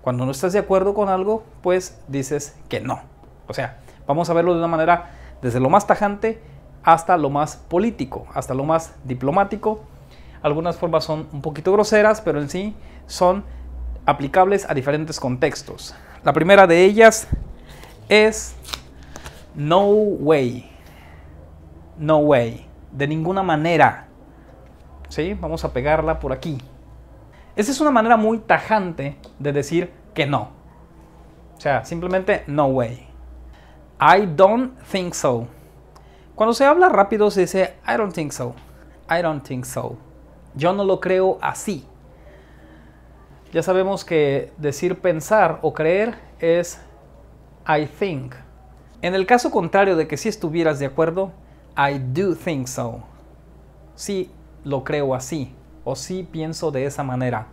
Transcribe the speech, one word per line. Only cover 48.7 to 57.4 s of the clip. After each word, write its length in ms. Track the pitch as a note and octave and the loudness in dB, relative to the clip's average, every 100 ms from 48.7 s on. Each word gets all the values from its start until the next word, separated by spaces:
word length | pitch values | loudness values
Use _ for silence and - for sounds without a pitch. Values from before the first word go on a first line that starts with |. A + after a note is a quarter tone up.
| - - - | -20 -20 -8
En 100 | F3 | -4
el 140 | F#3+ F#3 | -2 2
caso 240 | A#3+ C#4 | 2 2
contrario 440 | A3 E3 G3 G3 E3+ | -2 0 2 2 2
de 120 | D#3+ | -2
que 100 | C#3+ | -4
sí 100 | A3 | -6
estuvieras 520 | G#3 E3+ E3 D#3+ C#3+ | -6 -4 0 0 0
de 80 | C#3 | -4
acuerdo, 440 | C#3 D#3+ E3+ F#3+ - - - - - | 0 -2 0 -6 -8 -20 -20 -12 -2
"I 220 | C#3+ C#3+ | 0 0
do 360 | B2+ C#3 G3 D#3+ | -4 -2 -2 -2
think 300 | F3+ D3 B2+ | -6 -6 -6
so". 380 | - A#2+ A2+ A2 - - - - - - - - | -8 -8 -10 -18 -20 -20 -20 -20 -20 -20 -20 -20
"Sí 380 | - - G3 F3+ - - - | -14 -8 -6 -8 -14 -20 -18
lo 200 | C#3+ C#3 | -6 -6
creo 300 | B2+ D3 C#3 | -4 -4 -2
así", 420 | B2+ - D#3+ B2+ - - - | -4 -6 -8 -8 -14 -20 -12
o 120 | - C3+ | -10 -8
"Sí 320 | - F#3 E3+ | -8 -10 -10
pienso 420 | D#3+ D#3 D#3+ D#3+ | -10 -8 -6 -6
de 140 | C#3 C#3 | -4 -6
esa 180 | C3+ | -6
manera". 420 | C3+ B2+ B2+ A#2 | -6 -4 -4 -4